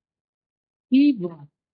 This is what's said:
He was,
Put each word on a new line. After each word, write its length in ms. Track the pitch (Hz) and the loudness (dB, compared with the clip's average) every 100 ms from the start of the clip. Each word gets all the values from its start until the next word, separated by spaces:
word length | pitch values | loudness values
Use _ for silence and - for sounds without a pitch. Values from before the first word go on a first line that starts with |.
| _ _ _ _ _ _ _ _ _ | _ _ _ _ _ _ _ _ _
He 120 | 262 285 233 | 2 2 0
was, 280 | 175 160 147 _ _ | -6 -12 -20 _ _